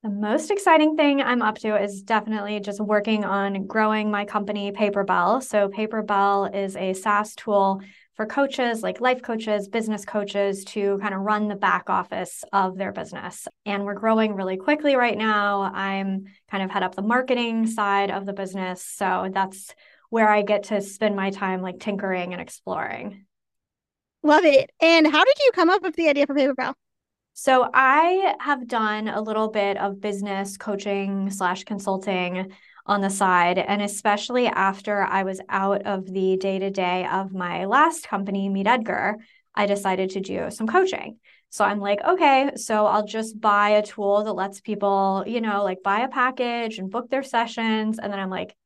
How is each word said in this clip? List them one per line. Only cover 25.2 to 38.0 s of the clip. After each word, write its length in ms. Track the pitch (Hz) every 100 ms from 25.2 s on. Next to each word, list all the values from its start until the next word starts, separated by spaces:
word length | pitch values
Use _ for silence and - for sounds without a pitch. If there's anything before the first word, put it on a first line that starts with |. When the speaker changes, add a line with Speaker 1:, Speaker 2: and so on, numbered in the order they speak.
Speaker 2:
did 140 | 427 587 539
you 40 |
come 160 | 370 330
up 100 | 381
with 160 | 370 320
the 140 | 320
idea 160 | 285 285
for 80 |
Paperbell? 400 | 277 269 269 262 269 _ _ _ _ _ -
Speaker 1:
So 320 | - 262 247
I 640 | 254 262 285 339 370 392 -
have 300 | 277 277 240
done 400 | 233 214 214 214
a 120 | 208
little 280 | 214 214 214
bit 280 | 214 202 196
of 240 | 202 196
business 560 | 208 202 202 196 196 -
coaching 760 | - 196 208 202 196 196 196
slash 320 | 196 180 185
consulting 880 | - 202 - 190 196 185 180 185 190 - _ - -
on 140 | 202
the 100 | 196
side. 480 | 196 196 180 175 185
And 240 | 170 202
especially 640 | 202 208 214 208 - 247 240
after 560 | - 196 196 - 208
I 220 | 190 190
was 160 | 190 190 -
out 360 | 196 196 202
of 220 | 202 196 190
the 300 | 190 190 185
day-to-day 720 | 196 190 196 196 180 185 -
of 240 | 190 196
my 300 | 190 175 175
last 420 | 196 254 330 330